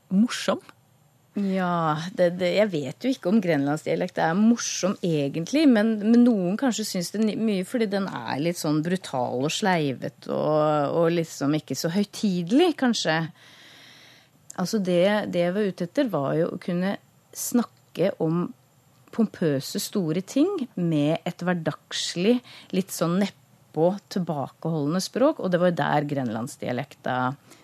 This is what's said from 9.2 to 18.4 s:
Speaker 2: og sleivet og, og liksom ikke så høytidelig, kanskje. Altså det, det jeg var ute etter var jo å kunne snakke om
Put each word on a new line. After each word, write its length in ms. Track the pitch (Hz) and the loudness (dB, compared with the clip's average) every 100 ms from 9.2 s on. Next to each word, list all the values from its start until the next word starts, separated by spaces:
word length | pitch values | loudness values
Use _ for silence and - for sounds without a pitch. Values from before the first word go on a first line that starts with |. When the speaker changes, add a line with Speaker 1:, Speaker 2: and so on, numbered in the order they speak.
| 123 120 143 | -2 -2 -2
Speaker 2:
og 80 | |
sleivet 720 | - 180 180 147 123 - - - | 0 2 2 0 -4 -8 -10 -6
og, 640 | 69 147 151 151 151 139 | -2 0 2 2 2 2
og 200 | 165 165 | 2 2
liksom 420 | 170 165 - 139 151 | 2 -2 -4 -2 -2
ikke 220 | - 135 | -2 -4
så 120 | 170 | -2
høytidelig, 800 | 180 202 - 214 180 170 247 359 - | -2 -2 -2 -2 -2 2 2 4 2
kanskje. 460 | 254 226 - 160 160 - - - - - - - - - _ _ - - | 0 0 0 0 -2 -8 -20 -20 -20 -20 -20 -20 -20 -20 _ _ -16 -8
Altså 260 | 180 220 | -4 -2
det, 220 | 185 175 185 208 196 | 0 4 4 2 0
det 180 | 180 175 | 0 0
jeg 80 | 190 | 0
var 140 | 208 | -2
ute 160 | 180 175 | -2 -4
etter 240 | - 277 | -2 0
var 240 | 170 139 | 0 0
jo 160 | 151 170 | 0 0
å 100 | - | -2
kunne 380 | - 175 185 - _ _ _ | -4 -2 -2 -4 _ _ _
snakke 760 | - - 240 226 _ _ - 170 - | -12 -2 0 -2 _ _ -2 -2 0
om 320 | 160 165 | 0 0